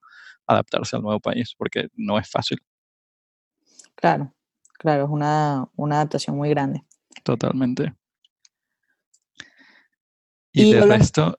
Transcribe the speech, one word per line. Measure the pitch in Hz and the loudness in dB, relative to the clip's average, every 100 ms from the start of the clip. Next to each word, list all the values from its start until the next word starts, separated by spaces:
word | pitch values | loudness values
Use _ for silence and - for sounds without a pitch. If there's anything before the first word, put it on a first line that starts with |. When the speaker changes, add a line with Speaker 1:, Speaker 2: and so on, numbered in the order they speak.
| _ - - - - | _ -20 -20 -16 -2
Speaker 1:
adaptarse | 110 110 - - 120 | -2 0 -6 -6 -6
al | |
nuevo | 107 107 | -4 -4
país, | - 120 123 - | -4 -6 -8 -8
porque | 110 - - | -8 -6 -8
no | - - 107 | -10 -4 -4
es | 107 | -2
fácil. | - - - _ _ _ _ _ _ _ _ _ _ _ - _ | -6 -4 -8 _ _ _ _ _ _ _ _ _ _ _ -20 _
Speaker 2:
Claro, | - 170 151 139 _ _ _ _ _ | -2 0 0 -6 _ _ _ _ _
claro, | 160 143 | -2 0
es | 143 | -2
una, | 151 147 151 147 135 131 - | -2 0 0 0 -2 -6 -6
una | 147 147 | -2 -2
adaptación | 151 139 - 143 | -2 -4 -4 -4
muy | 147 | 0
grande. | 147 139 147 _ _ _ - | 0 -2 -6 _ _ _ -10
Speaker 1:
Totalmente. | - 117 127 131 127 131 156 - _ _ _ _ _ _ _ _ _ _ _ _ _ _ - _ _ _ _ _ _ _ _ _ _ | -4 -2 0 0 -2 -2 -6 -8 _ _ _ _ _ _ _ _ _ _ _ _ _ _ -20 _ _ _ _ _ _ _ _ _ _
Y | - | 4
Speaker 2:
Y | 214 | 6
Speaker 1:
de | 220 | 8
Speaker 2:
hablan- | 208 214 | 6 6
Speaker 1:
resto, | - 156 160 | 4 4 0